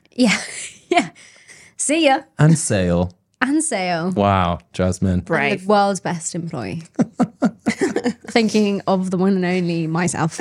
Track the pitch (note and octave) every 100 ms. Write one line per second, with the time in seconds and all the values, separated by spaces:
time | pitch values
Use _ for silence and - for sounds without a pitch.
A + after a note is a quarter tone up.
0 | _ - A#3+ F3+ - - - - - E4+
1 | F#3 - - - - - - - - D#4
2 | D4+ C4+ - - D3+ D#3+ - G#2 F2+ F2
3 | F2+ - _ - B3 D4+ D4+ G#3 F#3 E3+
4 | F3 F#3 G3+ G3 F3+ - - - F#2 F2+
5 | G2 F2+ E2 D#3+ C#3 G3 F#3+ G#3 G3+ F#3+
6 | - F3 - F3 E3 D#3 G2 E3 D#3+ -
7 | - - A#3+ - B3+ - - - F4 -
8 | A#3+ - - A#3+ A3 G#3+ G#3 G3 - F#3+
9 | F#3 F#3 F#3+ G3 F3+ F#3 F3 E3+ D#3+ E3
10 | F3 - D#3+ -